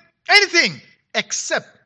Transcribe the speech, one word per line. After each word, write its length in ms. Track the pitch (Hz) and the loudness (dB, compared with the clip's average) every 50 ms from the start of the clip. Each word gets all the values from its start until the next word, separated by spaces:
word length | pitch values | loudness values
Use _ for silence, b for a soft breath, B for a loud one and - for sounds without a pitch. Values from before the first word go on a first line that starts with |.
| _ _ _ _ _ - | _ _ _ _ _ 2
anything 540 | 370 415 403 349 349 339 294 196 147 113 - _ _ _ _ _ - | 4 4 4 2 0 0 0 0 -2 -8 -16 _ _ _ _ _ -6
except 540 | 214 - - - - - - - 214 - - _ _ _ | -6 -6 -6 -8 -10 -6 -4 -4 -4 -4 -6 _ _ _